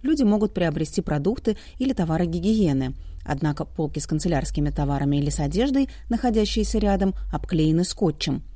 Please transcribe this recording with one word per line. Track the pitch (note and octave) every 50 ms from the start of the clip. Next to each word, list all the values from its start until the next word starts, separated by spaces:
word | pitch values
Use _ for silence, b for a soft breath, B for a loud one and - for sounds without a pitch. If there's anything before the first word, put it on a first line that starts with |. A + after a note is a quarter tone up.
| -
люди | C4+ D#4+ C#4+
могут | C4 G#3 G#3 G#3+ G#3+ G#3 -
приобрести | F#3+ F3 E3 D3 D#3 D#3 - - -
продукты | F3+ - D3+ D3 C#3+ F#3 A#3 - - A3+ G#3 B B B B B
или | B3+ C4+ C4
товары | - F3 D#3+ D#3+ D#3+ F3+
гигиены. | E3+ D#3+ F3 E3+ G#3 A3 A3 G3+ D#3+ C#3 C3+ C3 C3 - B B B B B B
Однако | - D3+ C#3 D#3+ D3+ D3 - D3
полки | - - - D#3+ D3 -
с | D3+ -
канцелярскими | - D#3+ D3+ - F3 E3+ C3+ - - - D3+ D3 D3
товарами | C#3+ - D3 C#3 C#3+ C#3 C#3+ C#3 C#3+
или | C#3+ C#3+ C#3+
с | - -
одеждой, | D3+ C#3+ D#3 F#3+ B3 C#4+ C4 C#4 C4+ B B B B
находящиеся | B A#3 A3+ - B3 G#3+ A3 G#3+ G3+ - A3 G#3+ - -
рядом, | A3 G#3+ G3+ G3 F#3 G3 G3 F#3 B B B -
обклеены | D3+ - - F3+ D#3+ D#3 D#3 D#3 E3 F3+
скотчем. | - - - G#3 E3 D3 - - D3+ C3+ D#3 - - -